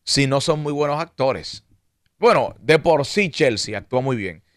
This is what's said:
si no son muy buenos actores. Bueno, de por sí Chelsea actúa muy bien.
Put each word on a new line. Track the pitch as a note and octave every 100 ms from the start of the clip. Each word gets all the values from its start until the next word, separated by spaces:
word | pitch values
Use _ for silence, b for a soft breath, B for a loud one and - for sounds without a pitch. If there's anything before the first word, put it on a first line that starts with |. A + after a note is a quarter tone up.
si | - - C#3
no | C#3
son | D3+ D3+
muy | D3
buenos | C#3+ D3 D3
actores. | E3 - C3 G2 D2+ - _ _ _ _ _ -
Bueno, | A3 F3+ A2 -
de | A#2 D#3
por | E3 D#3 C#3
sí | - G3
Chelsea | - C#3+ G#2+ - G#2
actúa | - B2+
muy | C3 B2
bien. | F#2+ D#2+ _